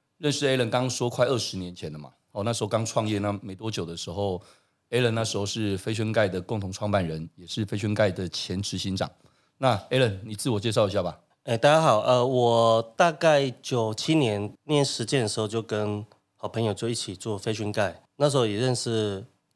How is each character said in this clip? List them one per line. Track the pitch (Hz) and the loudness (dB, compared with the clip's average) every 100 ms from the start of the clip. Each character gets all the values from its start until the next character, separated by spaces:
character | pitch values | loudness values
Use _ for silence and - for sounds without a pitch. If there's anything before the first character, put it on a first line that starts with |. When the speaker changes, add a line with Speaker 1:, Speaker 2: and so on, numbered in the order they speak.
| _ - | _ -6
Speaker 1:
认 | 151 | -2
识 | 143 139 | 0 2
Alan， | 131 113 | 2 2
刚 | 123 | 0
刚 | 127 | 0
说 | - 120 | -2 -2
快 | 123 123 | 2 2
二 | 123 | 2
十 | - 95 | -2 -8
年 | 90 | -10
前 | 87 80 | -10 -12
了 | 76 | -12
嘛。 | 71 _ _ | -16 _ _
哦， | 107 | -6
那 | 110 | -4
时 | 117 | -2
候 | 107 | -2
刚 | 110 110 | -2 0
创 | - 107 | -2 0
业， | 101 | 0
那 | 104 101 | -2 -4
没 | 95 95 | -8 -10
多 | 110 | -8
久 | 110 | -6
的 | 82 85 | -6 -8
时 | - | -8
候， | 95 101 90 - _ _ _ - | -4 -2 -4 -8 _ _ _ -4
Alan | 120 123 | 0 2
那 | 113 | 0
时 | 110 104 | -2 -2
候 | |
是 | 101 113 104 95 | -4 -2 -2 -2
飞 | - | -4
圈 | 110 110 | -2 0
盖 | 113 101 | 2 2
的 | 92 | 0
共 | 87 110 | -4 -6
同 | 95 | -6
创 | 95 104 | -6 -2
办 | 101 | 0
人， | 85 80 80 | 0 -6 -10
也 | - | -14
是 | 87 - | -10 -6
飞 | 101 104 | -4 -4
圈 | 104 | -2
盖 | 104 104 | 2 2
的 | 90 87 | 0 -6
前 | - - 92 | -6 -6 -4
执 | 101 92 | -4 -4
行 | 98 | -4
长。 | 95 85 _ _ _ _ - | -4 -4 _ _ _ _ -2
那 | 135 104 - | 0 0 0
Alan， | 131 120 98 | 2 2 0
你 | 110 104 | -10 -6
自 | - | -2
我 | 104 | 0
介 | 113 | 0
绍 | 107 104 | 2 2
一 | |
下 | 101 | 2
吧。 | 87 - _ _ | -2 -6 _ _
Speaker 2:
哎， | - 117 | -4 2
大 | 143 | 6
家 | 156 | 6
好， | 160 107 | 6 4
呃， | 127 123 | 6 4
我 | 123 127 120 117 113 113 117 | 4 4 4 6 6 4 2
大 | - 170 | 2 2
概 | 156 165 147 135 120 | 4 4 4 2 -4
九 | - 123 113 | -4 0 0
七 | 110 - | -2 2
年 | 156 123 104 104 - - | 4 4 2 -2 -8 0
念 | 147 | 2
实 | 135 - | 2 -2
践 | 113 139 | -2 0
的 | 110 | 0
时 | 113 | -2
候 | 107 | -2
就 | 113 | -2
跟 | 107 107 104 104 107 _ _ - | -2 -2 -2 -4 -8 _ _ -12
好 | 101 | -8
朋 | 113 | -2
友 | 113 | -2
就 | 98 117 | -2 -4
一 | |
起 | 117 - 90 | -4 -6 -8
做 | 113 101 | -6 -6
飞 | 113 | -4
圈 | 107 104 | -4 -4
盖， | 104 98 - _ | -2 -2 -4 _
那 | - 143 | -2 2
时 | 135 | 2
候 | 117 | 0
也 | |
认 | 101 131 123 | 0 0 0
识 | 123 113 107 98 117 _ _ | -2 -2 -2 -4 -10 _ _